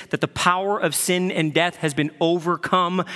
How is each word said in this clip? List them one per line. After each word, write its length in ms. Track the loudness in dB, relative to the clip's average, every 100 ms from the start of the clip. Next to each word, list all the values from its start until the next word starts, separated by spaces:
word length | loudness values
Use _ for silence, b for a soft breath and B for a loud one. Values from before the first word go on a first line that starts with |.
| -8
that 100 | -6
the 60 | -4
power 500 | 0 2 2 0 0
of 160 | 0
sin 380 | 0 0 0 0
and 240 | 0 0
death 220 | 2 0 0
has 180 | -2
been 160 | -2 -4 0
overcome 840 | 0 2 0 -4 0 2 2 0 -4